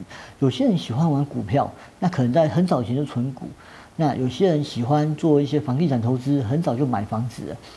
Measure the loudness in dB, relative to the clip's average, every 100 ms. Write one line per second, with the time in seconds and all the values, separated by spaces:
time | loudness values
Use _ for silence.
0 | -16 -18 -20 -2 0 2 2 0 0 0
1 | 2 2 -2 -4 -2 0 0 -6 -20 -4
2 | -2 0 2 4 2 2 2 0 0 -2
3 | -2 -4 -4 -6 -14 -16 -20 -20 -18 -2
4 | -2 0 -2 2 2 2 -2 -4 0 2
5 | 2 0 4 4 4 0 0 0 2 2
6 | 2 0 0 0 0 0 0 0 0 0
7 | -2 -4 -4 -6 -12 -12 -16